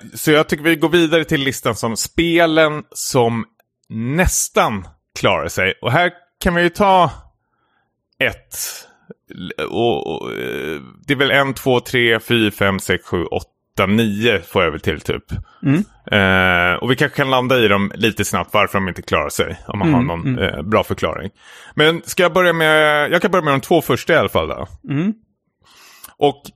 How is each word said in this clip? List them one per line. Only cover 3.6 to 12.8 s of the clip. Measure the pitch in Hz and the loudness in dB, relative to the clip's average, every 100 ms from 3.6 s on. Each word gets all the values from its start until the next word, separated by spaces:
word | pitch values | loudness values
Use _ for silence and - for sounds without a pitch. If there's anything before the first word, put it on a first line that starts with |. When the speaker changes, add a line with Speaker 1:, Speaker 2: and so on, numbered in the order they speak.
| _ _ - | _ _ -14
Speaker 1:
nästan | 110 120 156 185 - - - 156 104 85 - _ - | -8 -4 0 0 -2 -2 0 0 -2 -10 -20 _ -2
klarar | 120 87 78 | 0 0 -2
sig. | - 92 - | -2 -2 -2
Och | - | 0
här | 143 175 - _ - | 0 0 -4 _ -4
kan | 185 175 | -2 2
vi | |
ju | 175 | 0
ta | - 202 190 160 - - _ _ _ _ _ _ _ _ - | 2 4 4 2 -2 -18 _ _ _ _ _ _ _ _ -4
ett. | 123 - _ - - - - _ - - - - 90 - 76 | -4 -4 _ -12 -12 -12 -20 _ -20 -20 -20 -14 -12 -8 -6
Och, | 95 117 82 - 76 | -2 0 0 -4 -8
och, | 60 | -8
eh, | 53 62 64 73 76 64 - - | -8 -8 -8 -8 -10 -12 -8 -2
det | |
är | 135 | 0
väl | 135 | 2
en, | 135 135 | 2 0
två, | 127 135 123 | -2 0 0
tre, | - 127 117 113 | 0 0 2 0
fyra, | - 120 107 | 0 2 2
fem, | - 98 | 2 0
sex, | 95 | 0